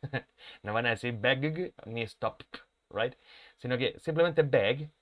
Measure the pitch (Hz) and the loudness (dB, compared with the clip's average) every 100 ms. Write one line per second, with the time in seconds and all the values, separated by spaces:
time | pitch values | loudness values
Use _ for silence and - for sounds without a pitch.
0 | 135 - - _ - - 104 107 120 110 | -6 -8 -10 _ -20 -14 -4 0 0 0
1 | 123 120 110 135 147 156 180 - - 113 | -2 0 2 2 0 -2 -6 -8 -10 -6
2 | 113 - 113 - - - - _ _ 101 | -8 -4 -6 -6 -18 -20 -20 _ _ -2
3 | 117 135 _ - - _ 123 127 127 - | -2 -2 _ -20 -20 _ -4 0 0 -2
4 | - 156 170 160 151 131 101 135 151 _ | -4 4 4 6 4 6 4 0 -4 _